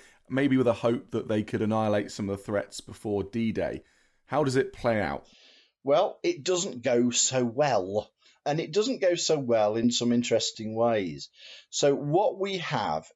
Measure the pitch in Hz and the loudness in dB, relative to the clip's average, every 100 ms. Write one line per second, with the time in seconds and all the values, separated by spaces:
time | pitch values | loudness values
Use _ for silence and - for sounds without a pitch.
0 | - _ - 127 139 131 120 113 117 120 | -12 _ -6 0 2 4 4 2 2 0
1 | - 117 - 107 104 110 107 110 107 104 | -2 -6 -2 -2 0 0 0 2 2 0
2 | - - 98 98 107 101 - - - 98 | -2 -6 -4 -6 -2 -4 -4 -8 -16 -10
3 | 110 101 95 117 113 95 73 67 - _ | -4 -2 -2 -2 -2 -2 -4 -4 -12 _
4 | _ _ - 139 139 131 131 - 123 110 | _ _ -6 -2 0 2 0 -2 -2 0
5 | 80 71 - - - - _ _ 135 151 | 0 -4 -10 -20 -20 -20 _ _ 0 2
6 | 202 - 170 170 135 180 185 123 127 120 | 2 -2 -4 -2 -2 -2 -2 -4 0 2
7 | 120 120 - 131 123 117 147 110 92 104 | 2 2 0 0 0 2 2 2 0 -4
8 | - _ _ _ 147 151 170 180 226 262 | -6 _ _ _ -4 -2 -2 0 0 0
9 | 185 170 - 156 123 113 104 110 120 120 | 2 2 2 0 2 2 4 2 2 2
10 | 120 120 120 110 - - 110 110 117 110 | 2 2 2 0 0 -6 -6 0 2 2
11 | 90 71 - - - - - - 147 139 | -2 -6 -14 -20 -20 -20 -12 0 2 2
12 | 143 170 208 196 196 190 147 143 95 78 | 2 2 2 0 -4 -4 -4 -4 -2 -4
13 | - | -6